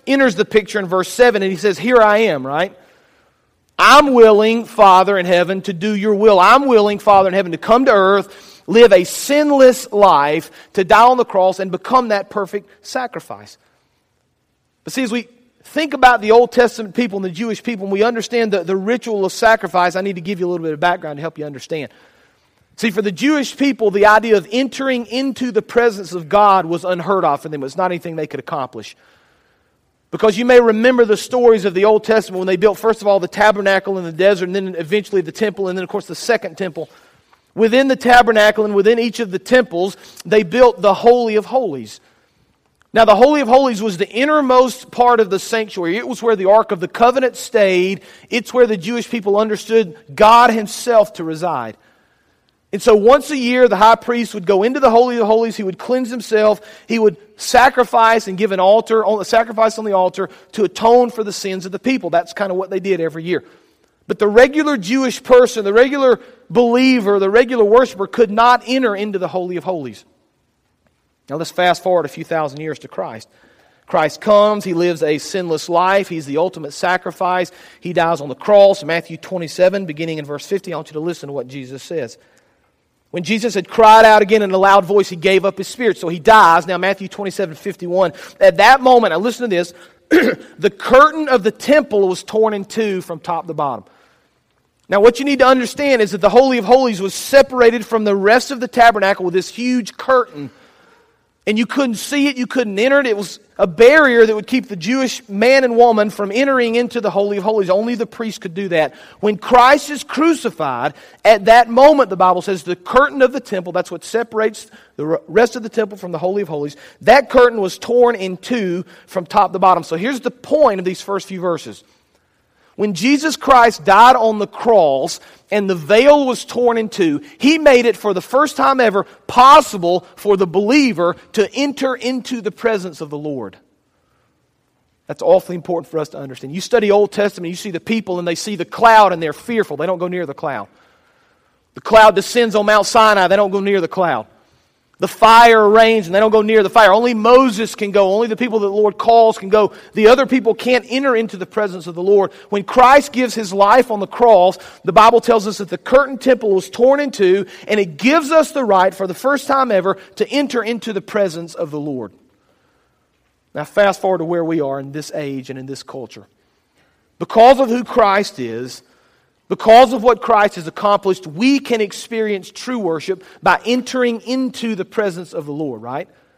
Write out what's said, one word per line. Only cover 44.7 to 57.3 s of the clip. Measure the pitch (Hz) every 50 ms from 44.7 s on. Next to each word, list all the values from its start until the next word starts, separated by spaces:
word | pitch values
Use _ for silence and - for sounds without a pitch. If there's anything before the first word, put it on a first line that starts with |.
| - - - -
part | - 233 247 247 240 226
of | 220 175
the | 196 185
sanctuary. | - - 226 226 220 196 - 190 170 165 185
It | 233 -
was | 254 233 -
where | 226 233 220
the | 185 185
Ark | 190 208 226 214 -
of | 208 165
the | 180
Covenant | 170 - - 233 247 254 269 262 240 247
stayed. | - - - - 220 202 190 185 180 180 190 196 - - - - _ _ _
It's | - 240 - - -
where | 247 247 214
the | 214
Jewish | 180 156 214 240 233 - -
people | 240 233 180 202 202
understood | 208 220 214 214 - - - 226 226 214 165 - - _ - 139
God | 131 214 214 233 240 240 240
himself | 220 226 208 196 - - - 247 233 214 202 214 -
to | - 165
reside. | 160 160 156 175 170 151 127 117 110 - _ _ _ _ _ _ _ _ _ _ _ _ _ _ _ _ _ _ _
And | - 196
so | - 240 214
once | 208 196 240 277 294 277 -
a | 302
year, | 262 240 240 247 254 254
the | 226 202 185
high | 214 226 226
priest | 226 - 240 240 240 226 - -
would | 208 175
go | 185 202 185
into | 208 247 262 294
the | 269 240
Holy | 220 233 247 247 240
of | 233 214
Holies. | 208 220 226 226 226 -
He | -
would | 202 185 175 -
cleanse | - - 254 254 254 220
himself. | 254 233 - - 220 214 214 214 208 - - - - - _
He | - 226 226
would | 220 208 170 - _ _